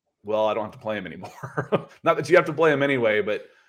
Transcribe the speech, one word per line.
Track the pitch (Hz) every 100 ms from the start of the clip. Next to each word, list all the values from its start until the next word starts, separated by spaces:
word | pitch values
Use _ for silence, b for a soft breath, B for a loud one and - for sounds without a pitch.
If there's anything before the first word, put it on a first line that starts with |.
| _ _
well, | 101 107 107
I |
don't | 107 107
have |
to | -
play | 107 107
him | 87
anymore. | 92 98 - 131 - - 196 - -
<laughs> |
Not | 165 156
that | 143
you | 175
have | 160
to |
play | 147 160
him | 139
anyway, | 139 131 113 107
but | 101 104 - b